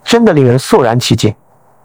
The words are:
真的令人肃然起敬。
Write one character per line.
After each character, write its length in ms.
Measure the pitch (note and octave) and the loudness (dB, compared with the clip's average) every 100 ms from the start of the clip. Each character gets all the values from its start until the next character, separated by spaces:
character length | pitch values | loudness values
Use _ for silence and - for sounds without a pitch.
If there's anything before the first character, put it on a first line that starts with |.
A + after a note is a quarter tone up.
真 220 | - A#3 A3 | -2 0 2
的 80 | |
令 120 | D#3 B2+ | 2 2
人 120 | B2+ | 0
肃 240 | - G#3 | 0 0
然 180 | A#2+ B2 | 0 -2
起 160 | - - | -2 -2
敬。 180 | G#2+ - _ _ _ _ | -2 -6 _ _ _ _